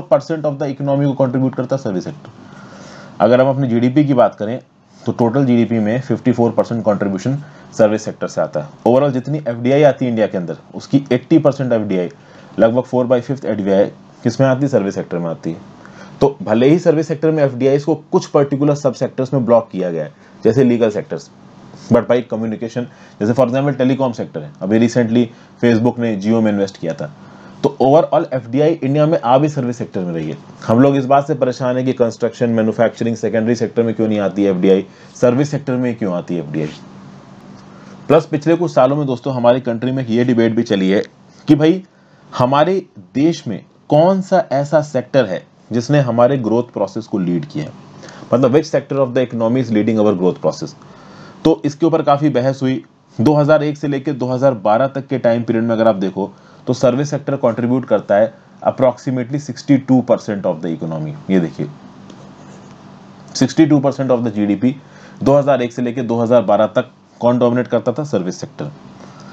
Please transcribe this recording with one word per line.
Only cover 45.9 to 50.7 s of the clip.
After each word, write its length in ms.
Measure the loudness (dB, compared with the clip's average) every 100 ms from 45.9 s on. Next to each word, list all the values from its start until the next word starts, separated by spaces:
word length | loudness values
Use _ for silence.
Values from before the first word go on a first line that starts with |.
| 2
हमारे 360 | 2 2 2 2
ग्रोथ 320 | 0 0 -2
प्रोसेस 320 | -4 -4 -6 -6
को 100 | -4
लीड 260 | -2 -2 -4
किया 200 | -10 -10
है, 60 | -12 -20 -20 -20 -16 -2
मतलब 200 | 2 4
which 140 | 2 2
sector 300 | -4 -2 -2
of 160 | 0 0
the 60 |
economy 400 | -2 -2 0 0
is 60 | 0
leading 280 | 0 2 2
our 140 | 2 2
growth 260 | 0 0
process। 320 | -2 -4 -8